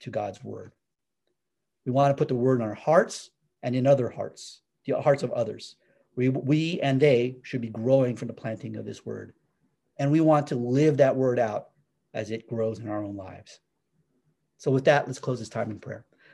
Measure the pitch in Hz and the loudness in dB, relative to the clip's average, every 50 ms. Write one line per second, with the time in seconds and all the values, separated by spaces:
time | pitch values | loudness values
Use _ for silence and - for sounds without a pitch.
0 | - 123 110 110 104 101 98 - 127 101 107 95 90 - _ _ _ _ _ _ | -12 -8 -6 -6 -6 -6 -8 -10 -14 -14 -14 -14 -16 -18 _ _ _ _ _ _
1 | _ _ _ _ _ _ _ _ _ _ _ _ _ _ _ _ - 131 123 135 | _ _ _ _ _ _ _ _ _ _ _ _ _ _ _ _ -6 -2 2 2
2 | 139 139 139 - 151 - 131 120 123 131 131 120 113 107 107 - - 151 160 185 | 4 2 2 2 0 -2 0 0 2 2 2 2 0 -4 -6 -6 0 2 4 4
3 | 226 226 - - - - _ _ _ _ _ _ - 123 123 131 127 139 143 127 | 4 2 -4 -14 -16 -18 _ _ _ _ _ _ -6 -4 -2 0 4 4 4 4
4 | 117 107 - - 104 - - - - - - - _ _ _ _ - 131 127 - | 2 -2 -4 -8 -10 -10 -10 -14 -20 -20 -20 -20 _ _ _ _ -6 -4 -2 0
5 | - 151 139 135 165 120 117 120 117 110 - - - - - _ _ _ _ _ | 2 2 2 2 0 -4 -2 -2 -4 -4 -6 -12 -14 -18 -20 _ _ _ _ _
6 | _ _ - 123 123 131 131 - - 127 151 156 160 165 175 - - 139 135 131 | _ _ -4 -2 0 0 0 0 0 0 2 2 2 0 -2 -2 0 0 2 4
7 | 147 147 127 117 120 127 131 - - - - 120 117 110 107 110 113 127 135 135 | 4 6 4 4 2 0 -6 -10 -14 -10 -8 -8 -6 -8 -8 -4 0 2 4 4
8 | 131 123 113 101 117 113 - - - 113 110 104 - 107 107 107 107 107 - - | 4 2 -2 -6 -8 -10 -10 -10 -10 -10 -10 -8 -10 -10 -10 -10 -10 -12 -12 -12
9 | - 113 107 104 101 - - _ _ _ _ _ _ _ _ _ _ _ _ - | -12 -10 -10 -10 -12 -14 -20 _ _ _ _ _ _ _ _ _ _ _ _ -2
10 | 139 143 151 165 156 156 151 147 143 - 143 120 120 120 127 139 151 156 143 135 | 0 2 4 4 6 6 6 4 2 0 -2 -4 -2 0 2 4 4 4 6 6
11 | 139 131 123 131 131 127 123 123 117 107 104 104 - - _ _ _ _ _ _ | 4 4 4 2 2 2 2 2 0 0 -2 -6 -8 -10 _ _ _ _ _ _
12 | _ _ - 113 107 104 113 117 - - 120 113 110 113 113 110 117 104 104 104 | _ _ -10 -8 -6 -6 -8 -8 -8 -8 -4 -2 -2 -2 -4 -6 -8 -8 -6 -6
13 | 104 101 101 98 95 92 78 - - - - - _ _ _ _ _ _ _ _ | -6 -8 -10 -10 -12 -14 -16 -18 -20 -20 -20 -20 _ _ _ _ _ _ _ _
14 | _ _ _ _ _ _ _ _ _ _ _ _ - 143 131 131 131 156 143 143 | _ _ _ _ _ _ _ _ _ _ _ _ -2 0 0 2 4 4 4 4
15 | - 131 127 - - 123 123 113 110 - - 113 104 107 104 - - 113 107 - | 2 -2 -8 -8 -6 -6 -6 -6 -6 -10 -8 -8 -6 -6 -8 -12 -12 -14 -14 -14
16 | - _ _ _ _ _ | -16 _ _ _ _ _